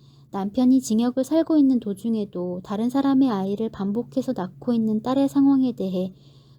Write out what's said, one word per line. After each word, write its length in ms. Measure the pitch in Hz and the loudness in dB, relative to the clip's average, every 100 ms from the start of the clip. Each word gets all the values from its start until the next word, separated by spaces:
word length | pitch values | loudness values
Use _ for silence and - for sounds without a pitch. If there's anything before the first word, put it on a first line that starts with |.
| - - - | -20 -20 -12
남편이 500 | 196 202 254 254 262 | -8 -4 2 4 4
징역을 420 | 247 220 240 254 | 2 0 0 -2
살고 340 | 262 320 320 311 | 0 0 2 4
있는 220 | 269 247 | 4 2
도중에도 800 | 208 196 233 220 208 180 180 180 | -2 -6 -4 -4 -4 -6 -6 -8
다른 280 | - 208 240 | -6 -4 -2
사람의 400 | 269 277 269 269 | 0 2 2 2
아이를 380 | 196 196 208 220 | 0 -2 -4 -6
반복해서 640 | - 196 214 247 262 254 240 | -6 -4 -4 -4 -4 -4 -4
낳고 380 | 185 - - | -8 -6 -2
있는 280 | 233 220 214 | 0 0 -2
딸의 260 | 226 269 277 | 0 0 0
상황에 440 | 277 277 269 254 | 4 4 4 2
대해 420 | 233 190 185 185 - - - _ | -2 -4 -4 -6 -8 -20 -20 _